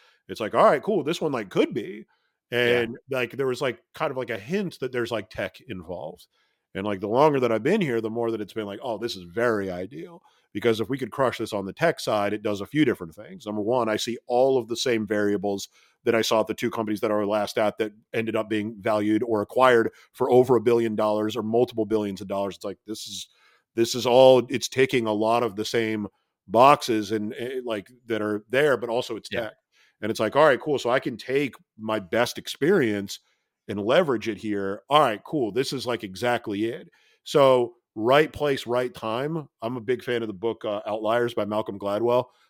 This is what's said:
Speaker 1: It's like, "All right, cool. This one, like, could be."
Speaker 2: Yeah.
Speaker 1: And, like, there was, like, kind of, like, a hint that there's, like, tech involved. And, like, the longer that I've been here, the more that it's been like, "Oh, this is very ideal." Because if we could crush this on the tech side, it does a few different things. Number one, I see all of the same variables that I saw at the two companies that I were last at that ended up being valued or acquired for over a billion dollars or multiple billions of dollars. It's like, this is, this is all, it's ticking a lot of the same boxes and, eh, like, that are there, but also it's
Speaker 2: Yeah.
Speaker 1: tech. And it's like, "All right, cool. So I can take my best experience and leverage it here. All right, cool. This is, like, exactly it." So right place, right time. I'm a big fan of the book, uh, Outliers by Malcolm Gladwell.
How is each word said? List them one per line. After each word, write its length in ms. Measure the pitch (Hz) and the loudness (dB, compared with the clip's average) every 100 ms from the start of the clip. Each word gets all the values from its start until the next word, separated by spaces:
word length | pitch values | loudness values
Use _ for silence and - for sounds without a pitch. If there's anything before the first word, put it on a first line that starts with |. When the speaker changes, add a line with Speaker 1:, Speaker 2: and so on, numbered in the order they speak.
| _ _ - | _ _ -14
Speaker 1:
It's 140 | 95 | -8
like, 120 | 107 | -2
"All 120 | 117 208 | 4 4
right, 180 | 151 | 4
cool. 200 | 190 208 | 0 -2
This 180 | 147 - | -2 -2
one, 100 | 160 | -2
like, 180 | 127 101 | -4 -4
could 240 | 170 330 | 0 0
be." 320 | 151 92 208 208 _ _ _ - | -2 -8 -12 -18 _ _ _ -6
Speaker 2:
Yeah. 280 | 120 120 120 | 0 2 2
Speaker 1:
And, 160 | 117 127 - | 0 -6 -8
like, 220 | 131 120 | -6 -4
there 160 | 123 135 | -4 -4
was, 120 | 123 | -2
like, 200 | 135 117 _ - | -4 -6 _ -6
kind 160 | 156 | -6
of, 60 | 131 | -6
like, 120 | 120 | -6
a 80 | 107 | -8
hint 420 | 110 196 180 - | -4 -4 -4 -6
that 120 | 127 | -6
there's, 200 | 123 117 | -4 -4
like, 200 | 113 98 | -4 -6
tech 280 | - 98 - - | -8 -8 -8 -14
involved. 600 | 92 85 85 78 - _ _ _ _ _ 95 | -12 -10 -12 -12 -16 _ _ _ _ _ -6
And, 100 | 104 | -4
like, 140 | 98 | -4
the 80 | 101 | 0
longer 320 | 120 156 139 | 4 4 4
that 120 | 120 | 2
I've 120 | 110 | 0
been 180 | 127 220 | 0 0
here, 200 | 156 117 | 0 -2
the 80 | 110 | -4
more 200 | 113 117 | -4 -4
that 80 | 110 | -4
it's 140 | 107 | -6
been 140 | 113 104 | -8 -8
like, 120 | 101 | -8
"Oh, 140 | 123 104 | -8 -6
this 160 | 117 95 | -8 -10
is 80 | |
very 480 | 87 98 120 107 95 | -10 -2 0 0 -2
ideal." 500 | 90 95 151 180 170 _ _ _ | -6 -10 -12 -16 -20 _ _ _
Because 260 | 104 117 110 | -2 0 0
if 80 | 110 | -2
we 100 | 135 | -6
could 140 | 113 | -6
crush 280 | - 127 - | -2 -2 -2
this 140 | 110 | -6
on 120 | 104 98 | -6 -6
the 80 | |
tech 260 | - 165 - | -2 0 0
side, 340 | - 110 101 | -2 0 0
it 100 | 107 | -2
does 180 | 107 101 | -4 -6
a 40 | 98 | -4
few 180 | 147 135 | 2 2
different 300 | 95 85 80 | 2 -4 -16
things. 300 | 131 185 107 | -20 -14 -8
Number 140 | 107 | -4
one, 280 | 104 127 110 | 0 0 2
I 80 | 107 | -2
see 200 | - 117 - | -4 -8 0
all 300 | 123 135 131 | 2 4 2
of 100 | 113 | 0
the 100 | 113 | -4
same 280 | 131 113 104 | 0 0 0
variables 600 | 107 104 101 101 98 - _ _ _ | 0 0 0 -2 -6 -8 _ _ _
that 100 | 127 | 0
I 80 | 117 | 2
saw 200 | 110 113 | 4 2
at 60 | 107 | 2
the 60 | |
two 160 | 104 120 | -2 -6
companies 320 | - 107 104 | -4 -4 -2
that 100 | 113 | -2
I 40 | 104 | 0
were 100 | 101 | 0
last 320 | 104 104 120 | -2 -2 0
at 220 | 107 - | -2 -2
that 120 | 107 104 _ | -6 -8 _
ended 220 | 120 113 110 | -6 -4 -4
up 120 | 107 | -2
being 280 | 110 104 107 | -4 -4 -4
valued 440 | 110 107 104 107 | -2 0 2 0
or 180 | 117 107 | 0 -2
acquired 480 | 101 127 127 117 110 - _ | 0 4 6 6 4 -4 _
for 160 | - 127 | -4 4
over 260 | 123 127 120 | 6 6 4
a 60 | |
billion 340 | 110 117 117 107 | 4 2 2 0
dollars 400 | 107 107 107 113 | 0 0 -2 -4
or 60 | |
multiple 440 | 107 117 127 117 104 | 0 0 0 0 0
billions 360 | 107 104 95 | 0 -2 -6
of 60 | 98 | -6
dollars. 280 | 98 98 92 | -4 -4 -6
It's 60 | |
like, 140 | 101 95 107 | -12 -12 -12
this 220 | 110 - | -12 -12
is, 200 | 98 - _ _ _ _ | -14 -16 _ _ _ _
this 220 | 113 117 127 | 0 0 0
is 100 | 120 | 4
all, 400 | 123 131 127 123 | 8 10 8 4
it's 200 | 127 - | -4 -2
ticking 380 | 131 131 131 110 | 0 2 2 0
a 60 | |
lot 280 | 107 110 117 | 0 2 2
of 140 | 120 98 | 0 -4
the 100 | 107 | -4
same 420 | 120 110 110 101 _ _ _ - | -2 -2 -4 -6 _ _ _ 0
boxes 640 | 107 135 143 - 110 101 | 6 8 8 2 -2 0
and, 220 | 110 104 - | -4 -4 -8
eh, 220 | 120 131 120 | -8 -8 -6
like, 240 | 107 - _ - | -8 -10 _ -6
that 160 | 107 | -4
are 240 | 107 107 - | -2 -4 -2
there, 300 | 131 151 117 | 2 2 2
but 100 | 117 | -2
also 260 | 120 120 107 | -4 -4 -8
it's 120 | - | -8
Speaker 2:
Yeah. 140 | 101 110 | -8 -8
Speaker 1:
tech. 80 | - _ _ _ - | -12 _ _ _ -8
And 100 | 107 | -4
it's 80 | 107 | -2
like, 160 | 107 139 | 0 6
"All 100 | 156 | 6
right, 140 | 123 | 4
cool. 180 | 151 131 | 0 -2
So 120 | 120 | 0
I 100 | 131 | 0
can 180 | 143 117 | -2 -8
take 380 | - 139 139 - _ - | -4 -2 -2 -8 _ -12
my 220 | 110 107 | -4 -4
best 380 | 90 113 120 - | -2 0 0 -4
experience 800 | - - 147 196 117 101 101 - _ _ _ _ - | -12 -2 2 2 2 -2 -4 -12 _ _ _ _ -10
and 140 | 104 | -4
leverage 460 | 104 156 160 113 110 | 2 2 2 0 -4
it 80 | 98 | -6
here. 460 | 107 101 98 104 - | -4 -4 -4 -6 2
All 100 | 147 | 2
right, 240 | 131 101 | 2 -2
cool. 280 | - 156 110 | -6 -4 -2
This 220 | 104 139 | -2 -4
is, 140 | 135 113 | -4 -6
like, 160 | 117 | -6
exactly 640 | 104 92 123 120 - 101 113 | -8 -4 -2 -2 -2 -4 -4
it." 240 | 160 - _ _ _ | -6 -16 _ _ _
So 540 | - 156 135 127 117 - _ 107 | 0 4 6 6 2 -6 _ -2
right 360 | 113 143 151 | 4 4 4
place, 360 | - 147 135 113 | 0 -2 -2 -2
right 260 | 123 127 | -2 -2
time. 540 | - 110 117 147 165 135 - | -6 -6 -4 -4 -6 -10 -10
I'm 160 | 113 127 | -8 -6
a 40 | |
big 220 | 110 117 | -4 -4
fan 180 | - 120 | -2 -4
of 60 | 110 | -4
the 60 | |
book, 320 | 95 113 107 113 | -4 -4 -4 -6
uh, 160 | 104 107 | -6 -4
Outliers 480 | 107 107 120 120 | -4 0 0 0
by 120 | 113 104 | -2 -4
Malcolm 340 | 107 113 98 | -4 -4 -6
Gladwell. 460 | 101 104 117 123 123 _ | -4 0 2 2 0 _